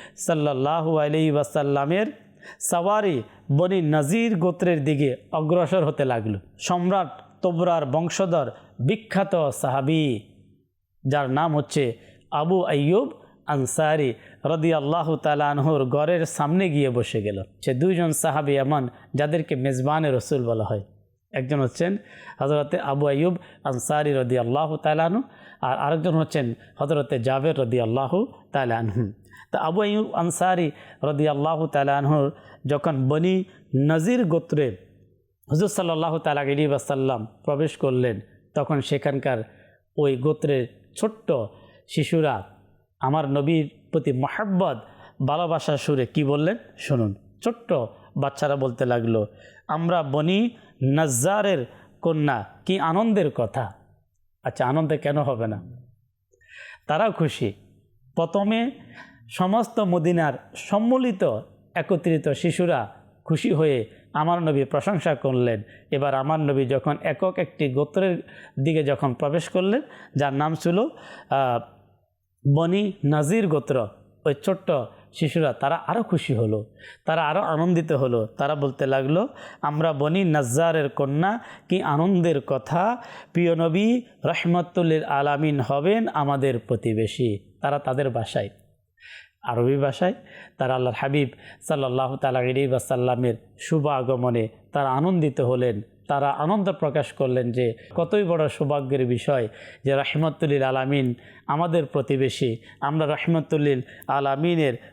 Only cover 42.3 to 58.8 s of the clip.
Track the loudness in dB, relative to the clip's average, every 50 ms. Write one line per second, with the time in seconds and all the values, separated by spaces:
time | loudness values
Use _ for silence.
42.3 | 0 -2 -6 -10 -18 -20 _ _ _ _ _ _ _ -6 -2 0 0 0 0 0
43.3 | 0 0 2 2 2 2 0 -2 -6 -16 _ _ -2 -2 0 0 0 0 -2 -2
44.3 | -2 -4 -4 0 0 0 0 0 -2 -4 -10 -16 -20 -20 -20 -16 -8 -4 -2 0
45.3 | 0 0 0 0 -2 -2 0 0 -2 -2 0 0 0 0 0 0 0 0 0 2
46.3 | 2 2 2 0 -2 -2 -6 -16 -18 -10 -4 -2 0 2 2 0 -2 -6 -12 -20
47.3 | -12 _ -4 -4 -4 -4 -4 -2 -2 -2 -2 -4 -8 -14 -20 -10 -6 -4 -4 -4
48.3 | -2 -2 -2 0 0 0 0 -2 -2 0 0 0 0 2 2 2 2 2 0 -2
49.3 | -6 -12 -20 -20 -20 -16 _ -6 -4 -2 0 0 0 0 0 0 0 0 0 2
50.3 | 2 2 2 0 -2 -8 -18 -20 -8 -2 0 2 2 2 2 2 0 0 0 0
51.3 | 2 2 2 0 0 0 -2 -6 -12 -18 -20 -20 _ _ -2 -2 0 2 2 0
52.3 | 0 -2 -4 -8 -12 -8 -4 -2 -2 0 0 0 2 2 2 2 2 2 2 0
53.3 | 0 -2 -2 -2 -2 -4 -6 -6 -8 -16 _ _ _ _ _ _ _ _ _ _
54.3 | _ _ -10 -8 -4 -2 -2 0 0 0 0 0 -2 -2 -2 -2 0 0 0 0
55.3 | -2 -2 -4 -4 -6 -6 -10 -14 -18 -20 -20 -20 _ _ _ _ _ _ _ _
56.3 | _ _ _ _ -20 -20 -20 -20 -20 -12 _ -2 0 0 0 0 0 0 -2 -2
57.3 | -2 -2 -4 -4 -6 -8 -14 -20 _ _ _ _ _ _ _ _ -4 -4 -2 0
58.3 | 0 0 0 0 0 0 -2 -2 -6 -8